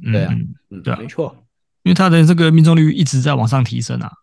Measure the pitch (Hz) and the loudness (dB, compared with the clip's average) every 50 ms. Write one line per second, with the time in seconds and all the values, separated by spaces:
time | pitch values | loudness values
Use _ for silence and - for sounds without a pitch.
0 | - 113 110 107 104 - - - 57 - - _ _ - 101 92 - 127 117 - | -6 -4 -2 -2 -2 -2 -4 -6 -6 -8 -12 _ _ -20 -18 -12 -8 -8 -8 -8
1 | 113 - - - 156 - - - _ _ _ _ _ _ _ _ - 185 180 165 | -8 -12 -10 -8 -10 -10 -10 -16 _ _ _ _ _ _ _ _ -2 0 0 2
2 | 190 185 165 165 160 160 180 170 170 160 160 165 156 165 165 160 156 151 - - | 2 2 4 4 4 4 4 2 2 4 4 4 4 4 4 4 2 2 0 0
3 | 165 131 - 131 127 151 143 127 113 113 131 135 123 - 123 123 117 - 123 120 | -2 -2 -2 -2 -2 -2 -2 -2 -2 -2 0 -2 -2 -2 -4 -6 -8 -8 -8 -10
4 | 120 113 - - | -10 -12 -16 -20